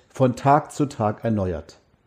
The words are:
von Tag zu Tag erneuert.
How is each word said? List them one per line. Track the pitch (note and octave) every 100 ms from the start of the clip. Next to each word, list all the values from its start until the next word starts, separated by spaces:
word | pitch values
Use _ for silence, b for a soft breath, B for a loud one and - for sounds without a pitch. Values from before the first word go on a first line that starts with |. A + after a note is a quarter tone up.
| _
von | - C3 A#2+
Tag | C#3+ D3 D3
zu | - C#3
Tag | - G#2+ G#2+
erneuert. | A2+ G#2 F#2 D#2+ - - _ _